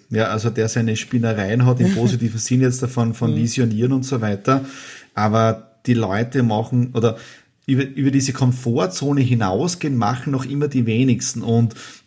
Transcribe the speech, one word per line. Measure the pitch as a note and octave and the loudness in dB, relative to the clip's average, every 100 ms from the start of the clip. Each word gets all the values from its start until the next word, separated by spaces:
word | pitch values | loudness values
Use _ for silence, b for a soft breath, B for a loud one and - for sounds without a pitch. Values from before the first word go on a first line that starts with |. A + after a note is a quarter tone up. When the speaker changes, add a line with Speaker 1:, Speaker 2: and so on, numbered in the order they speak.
| - | -4
Speaker 1:
Ja, | A2 G#2 | -2 0
also | G#2+ A2+ | 0 -2
der | G#2+ A2 | -2 -2
seine | A#2+ A2+ A2 | 0 0 -2
Spinnereien | - B2 A#2 G#2 F#2+ A#2 B2+ | -2 0 0 0 0 2 4
hat | B2 | 4
im | F3+ | 2
Speaker 2:
<laughs> | F#3+ | 2
Speaker 1:
positiven | A#2 B2 A#2 G#2+ | 2 0 -2 -4
Sinn | - B2+ | 0 2
jetzt | B2+ B2+ | 2 0
davon, | B2 A#2+ A2+ | -2 -2 -2
von | A2+ A#2 | 0 -2
Speaker 2:
Mhm. | G#2+ | 0
Speaker 1:
Visionieren | A#2 C3 A2+ G#2+ B2 | 0 0 0 0 0
und | C3 | 0
so | B2+ B2+ | -2 -2
weiter. | G#2+ G2+ - C3+ C3+ B B B B | -2 -2 0 0 -2 B B B B
Aber | - G#2+ A2 A2+ A2 - _ - | -2 2 4 2 0 -8 _ 0
die | |
Leute | A2+ G2+ G2+ A#2+ C#3 | 0 0 -2 -2 0
machen, | A#2 G#2+ A2+ B2 B2 A#2 | 2 0 0 0 0 0
oder | A2+ A2 B B B _ - | 0 0 B B B _ -2
über, | C3 C3+ | 0 0
über | - C#3 | -2 0
diese | C#3 C3+ | 2 0
Komfortzone | B2 B2+ B2 A#2+ B2+ F#3 - C#3 C#3+ | 0 0 0 -2 -2 -2 -2 0 2
hinausgehen, | A#2 A#2+ G2 G2+ F3 F3 D3+ B2 | 2 2 2 0 -2 -2 -2 0
machen | G#2 A#2+ D3 | 0 -2 -4
noch | C3 C3+ | -4 -4
immer | C#3+ D3 | -4 -2
die | C3 A2+ | 0 0
wenigsten. | A2+ C3 A2+ - A#2 | 2 2 2 -2 -4
Und | A2 A#2 A#2 B B B | 2 2 2 B B B